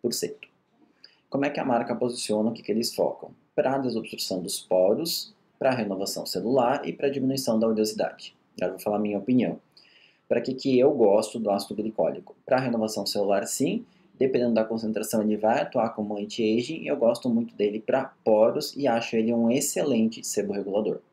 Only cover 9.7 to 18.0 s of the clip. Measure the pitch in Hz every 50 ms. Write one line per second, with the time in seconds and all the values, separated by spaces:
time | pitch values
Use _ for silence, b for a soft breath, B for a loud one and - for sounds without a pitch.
9.7 | b b b b b b b b b b b _ 113 117 120 - 127 127 - 135
10.7 | 131 123 127 143 151 127 113 101 98 107 110 - - 120 110 104 98 101 - -
11.7 | 104 101 107 110 - - 85 78 - - - - - _ _ - 131 127 135 123
12.7 | 117 113 110 107 - 104 101 - - 104 101 98 101 98 101 - - - 131 165
13.7 | 202 240 B B B B B B B - 131 135 131 131 120 120 113 110 113 110
14.7 | 117 113 113 110 110 104 107 - - 110 104 107 107 101 101 110 117 143 165 -
15.7 | - 131 110 113 - - 107 104 104 101 104 107 - - 113 107 110 120 123 139
16.7 | 160 165 - 147 147 131 117 113 120 - - 127 117 117 120 117 - - 104 104
17.7 | 104 110 - - - 135